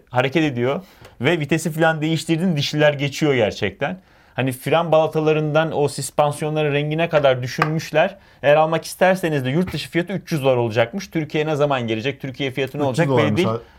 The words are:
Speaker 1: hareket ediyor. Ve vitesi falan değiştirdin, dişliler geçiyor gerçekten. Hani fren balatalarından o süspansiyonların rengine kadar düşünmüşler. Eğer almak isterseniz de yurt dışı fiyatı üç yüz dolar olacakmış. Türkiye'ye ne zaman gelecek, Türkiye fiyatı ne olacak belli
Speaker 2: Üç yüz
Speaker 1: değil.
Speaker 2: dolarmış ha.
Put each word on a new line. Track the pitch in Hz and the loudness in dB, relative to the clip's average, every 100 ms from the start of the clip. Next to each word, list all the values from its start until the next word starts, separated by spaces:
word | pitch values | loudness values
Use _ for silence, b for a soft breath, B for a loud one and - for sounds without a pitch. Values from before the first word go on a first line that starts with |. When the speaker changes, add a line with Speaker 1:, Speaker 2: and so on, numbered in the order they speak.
| - | -4
Speaker 1:
hareket | 127 131 165 | -2 0 2
ediyor. | 156 120 123 156 - B B B | 0 0 -2 -2 -8 B B B
Ve | 123 170 | 0 0
vitesi | 143 160 170 | 0 -2 -2
falan | 156 165 160 | 0 2 2
değiştirdin, | 151 160 - 165 185 151 | -2 -2 -2 0 0 -2
dişliler | 135 151 151 | -2 2 2
geçiyor | 139 143 - 151 | 2 -2 0 2
gerçekten. | 131 101 92 101 92 143 185 b b b | 2 2 0 -4 -4 -6 -6 b b b
Hani | b 131 | b -4
fren | 127 143 156 170 | -4 0 0 4
balatalarından | 156 156 160 156 156 151 147 160 120 | 2 2 2 2 2 2 0 0 0
o | 143 | -2
süspansiyonların | 147 135 - 147 147 151 151 151 | -2 -4 0 0 0 -4 -2 0
rengine | 139 147 156 165 | 0 -2 -2 0
kadar | 156 139 127 | 2 2 2
düşünmüşler. | 127 - 151 160 - 151 185 196 b b | -2 -2 -2 -2 -2 0 0 -2 b b
Eğer | 139 151 | 4 4
almak | 160 165 - | 4 0 -4
isterseniz | - 185 190 170 147 127 | 0 2 2 0 -2 0
de | |
yurt | 151 185 | 0 -2
dışı | 151 - | -4 -6
fiyatı | 165 175 | -4 -4
üç | 190 - | -6 -4
yüz | 160 | -2
dolar | 135 123 | 2 2
olacakmış. | 117 110 117 196 - | 2 0 0 -2 -8
Türkiye'ye | 165 151 156 151 | -6 -4 -2 -2
ne | 147 | 0
zaman | 147 135 113 | 0 0 -2
gelecek, | 110 123 131 | -2 -4 -6
Türkiye | 139 123 139 | -8 -6 -6
fiyatı | 123 131 143 | -4 -4 -2
ne | |
olacak | 143 120 165 | -2 0 2
belli | 127 | 2
Speaker 2:
Üç | 104 | 2
yüz | 139 | 2
Speaker 1:
değil. | 117 | 0
Speaker 2:
dolarmış | 117 | -2
ha. | - | -8